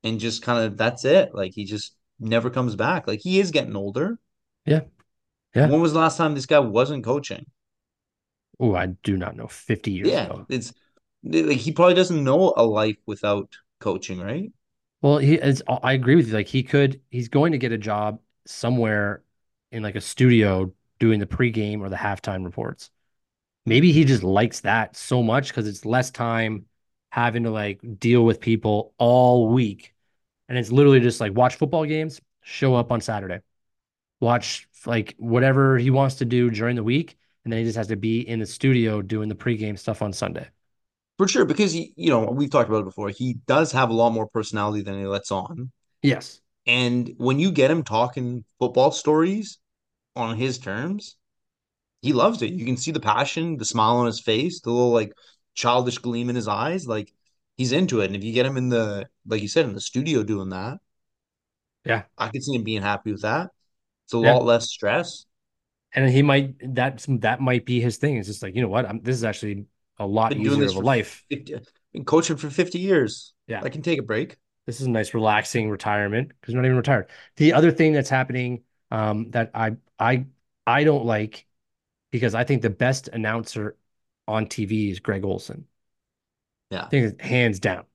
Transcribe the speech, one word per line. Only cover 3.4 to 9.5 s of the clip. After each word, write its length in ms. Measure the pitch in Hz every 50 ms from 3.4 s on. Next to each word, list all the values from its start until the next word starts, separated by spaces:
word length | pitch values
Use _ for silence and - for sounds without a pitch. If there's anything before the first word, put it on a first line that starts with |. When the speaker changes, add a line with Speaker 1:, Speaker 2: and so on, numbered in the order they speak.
Speaker 1:
is 100 | 202 175
getting 260 | 151 147 123 117 107
older. 420 | 98 98 101 101 127 - 196 233 - _ _ _ _ _ _ _ _ _
Speaker 2:
Yeah. 160 | - 147 160 156 - _ _ _ _ _ _ _ _ _ _ _ _ _
Yeah. 140 | 120 143 -
Speaker 1:
When 120 | 143 160
was 140 | 170 160 147
the 60 | 160
last 180 | 160 160 - -
time 160 | 165 156 151
this 100 | 139 123
guy 140 | - 160 147
wasn't 440 | 135 113 98 113 131 139 151 131
coaching? 440 | 101 110 127 147 139 - - - - _ _ _ _ _ _ _ _ _ _ _ _ _ _ _ _ _ _ _ _ _ _ _
Speaker 2:
Oh, 160 | 127 117 98
I 140 | 87 92 95
do 280 | 90 - - - 101
not 200 | 92 90 90 -
know. 100 | - 113
Fifty 460 | 107